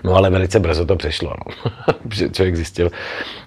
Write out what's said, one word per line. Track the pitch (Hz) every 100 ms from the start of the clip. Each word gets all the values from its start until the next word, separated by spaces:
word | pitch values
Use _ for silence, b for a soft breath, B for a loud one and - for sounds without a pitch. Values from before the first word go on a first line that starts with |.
No | 92 92
ale | 95
velice | 92 92 110
brzo | 87 80 90
to | 92
přešlo, | 76 - 73 - -
no. | - 120 - -
<laughs> | - -
Že | 104 82
člověk | - 92 85
zjistil, | 82 - 87 B B B B B